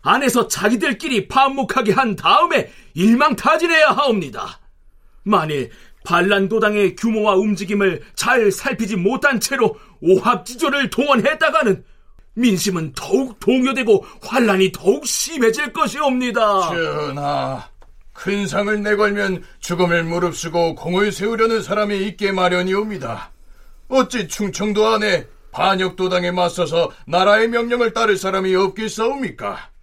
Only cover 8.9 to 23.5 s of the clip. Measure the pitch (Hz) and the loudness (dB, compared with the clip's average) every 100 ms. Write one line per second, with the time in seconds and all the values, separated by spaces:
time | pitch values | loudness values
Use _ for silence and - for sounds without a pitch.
8.9 | 208 185 254 285 240 - 269 226 - - | 0 0 0 0 0 -4 0 0 -2 -18
9.9 | - 160 190 - 247 - 247 302 277 254 | -4 2 4 4 -2 -4 -4 -2 0 -2
10.9 | - 285 262 233 311 311 311 247 156 - | -2 2 2 2 0 0 2 0 -2 -6
11.9 | - - - - - 240 185 208 180 156 | -20 -20 -20 -14 0 2 2 -2 -4 -6
12.9 | 135 - 262 262 208 - 262 254 269 226 | -10 -2 0 0 -4 0 2 2 -2 2
13.9 | 196 - - - 240 226 190 190 - 180 | 2 2 -18 -4 0 2 4 2 2 0
14.9 | 277 285 - - 320 226 - 294 - 294 | 0 -2 -6 -6 0 0 2 -6 -2 -4
15.9 | 247 294 254 247 226 214 202 170 170 160 | 0 0 0 -2 0 2 2 0 -2 -4
16.9 | 147 147 139 143 143 131 135 - - - | -4 -6 -6 -4 -4 -4 -8 -12 -20 -20
17.9 | - - - 185 202 190 185 202 214 208 | -20 -20 -10 -4 -4 -2 -2 -2 -2 0
18.9 | 202 208 202 196 175 - - - 175 175 | 0 0 0 -2 -4 -8 -16 -8 -2 2
19.9 | 170 165 170 175 - 170 170 165 - 165 | 0 0 -2 -2 -4 -4 0 0 -2 -4
20.9 | 180 208 190 208 226 226 226 143 208 208 | 0 0 -2 -4 0 0 0 -2 -2 -2
21.9 | 202 202 - 196 190 180 180 185 190 214 | -2 -4 -4 -4 0 0 0 0 -2 -2
22.9 | 190 127 110 - - - | -6 -8 -10 -14 -20 -20